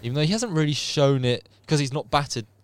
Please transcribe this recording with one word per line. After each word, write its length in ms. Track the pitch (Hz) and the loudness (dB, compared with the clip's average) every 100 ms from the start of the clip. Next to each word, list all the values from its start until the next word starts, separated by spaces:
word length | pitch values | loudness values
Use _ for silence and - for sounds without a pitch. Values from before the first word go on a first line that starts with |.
Even 120 | 120 | -6
though 80 | 139 | -2
he 100 | 156 | 0
hasn't 200 | 220 233 | 0 0
really 200 | 160 151 | 0 0
shown 500 | 147 - - 139 139 | -2 -2 2 4 4
it, 240 | 123 120 - _ - | 0 -2 -6 _ -2
'cause 120 | 151 | 0
he's 120 | 139 | 0
not 180 | 143 - | -4 -2
batted, 360 | 147 143 120 107 _ | -2 -2 -6 -10 _